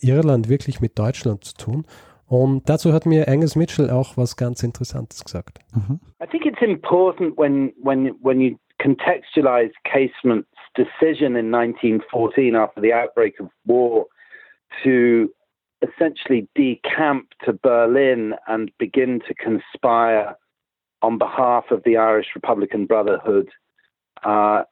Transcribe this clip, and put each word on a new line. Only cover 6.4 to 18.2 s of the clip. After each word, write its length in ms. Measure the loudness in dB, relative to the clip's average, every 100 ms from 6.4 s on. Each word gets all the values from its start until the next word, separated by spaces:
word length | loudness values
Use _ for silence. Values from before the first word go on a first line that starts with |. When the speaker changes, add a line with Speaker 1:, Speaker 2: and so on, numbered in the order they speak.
| -4
Speaker 3:
it's 160 | 0
important 760 | -2 -2 0 2 2 0 -6 0
when, 380 | 0 2 -2 -4
when, 320 | -2 0 -2 -2
when 180 | 0 2
you 160 | 0 -2 _ -6
contextualize 920 | -2 -2 0 -4 -2 0 2 2 0 -4
Casement's 640 | -4 -2 -2 -2 0 0 -2 _ -16 -4
decision 580 | -4 0 0 2 0
in 160 | 0 -2
nineteen 500 | 0 -2 -2 0 0 -2
fourteen 420 | -2 0 2 2
after 260 | 2 0 0
the 140 | 0
outbreak 460 | 2 0 0 0 -2
of 80 | -16 _
war 420 | 0 2 4 0 -2 _ -20 -20 -20 _ _ -4
to 440 | 2 4 4 4 2 -4 _ _ _ -6
essentially 680 | -6 -2 -2 -2 -2 -2 -2 0
decamp 680 | 0 0 -4 -2 0 -2 -6 -10
to 80 | -6
Berlin 840 | -2 2 2 4 4 2 2